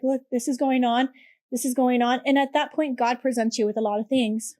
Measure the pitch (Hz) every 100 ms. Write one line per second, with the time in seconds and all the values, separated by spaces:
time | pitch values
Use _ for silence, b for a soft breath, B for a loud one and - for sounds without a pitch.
0 | 262 269 _ 247 262 254 269 262 247 233
1 | 262 b b b _ 247 269 247 254 247
2 | 240 247 254 277 277 294 294 - 302 254
3 | 240 247 269 240 226 - 214 208 220 208
4 | 220 269 226 220 -